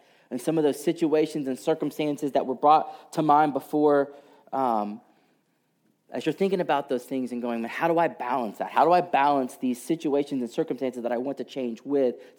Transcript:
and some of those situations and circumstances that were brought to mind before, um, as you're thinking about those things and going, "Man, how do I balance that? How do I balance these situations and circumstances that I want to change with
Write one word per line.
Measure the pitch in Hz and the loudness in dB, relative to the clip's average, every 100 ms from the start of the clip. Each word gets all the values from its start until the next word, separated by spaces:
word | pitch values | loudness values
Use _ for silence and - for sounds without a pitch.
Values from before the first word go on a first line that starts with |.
| _ _ - | _ _ -12
and | 123 | -8
some | - 160 | -2 0
of | |
those | 147 131 | 0 0
situations | - 165 160 156 151 156 135 | -4 -2 0 2 0 -2 -6
and | 127 | -4
circumstances | - 160 151 - 151 143 143 | -2 -2 -2 -4 -4 -2 -2
that | 135 123 | -2 -2
were | 127 | 0
brought | 147 151 - - - | 4 4 2 -12 -10
to | - | -4
mind | 156 147 151 | 2 4 4
before, | 131 - 151 151 143 139 - - _ - | 0 -4 2 4 4 2 -6 -20 _ -10
um, | 135 131 110 104 107 _ _ _ _ _ _ _ _ _ _ _ | -4 0 0 -2 -8 _ _ _ _ _ _ _ _ _ _ _
as | 127 156 | -6 -4
you're | |
thinking | 147 190 185 | -2 0 0
about | 160 143 - | 0 -2 0
those | 123 | -6
things | - 135 123 | -4 -6 -4
and | 120 | -6
going, | 120 117 | -4 -4
"Man, | 113 | -6
how | - 170 | 2 4
do | 165 | 4
I | 165 | 2
balance | 117 123 131 113 - | 0 -2 -2 -2 -4
that? | 95 | -2
How | - 151 | 4 6
do | |
I | 180 | 6
balance | - 139 143 143 127 - | 4 2 4 2 0 -4
these | 127 120 | -4 -4
situations | - 160 156 143 139 135 | -4 -2 0 0 0 -4
and | 120 | -4
circumstances | - 117 127 131 123 | -4 -4 -2 -4 -4
that | 117 | -4
I | 120 | -2
want | 131 135 | -4 -8
to | |
change | 123 139 123 110 | -10 -6 -6 -8
with | 139 143 127 113 - | -2 0 2 -2 -12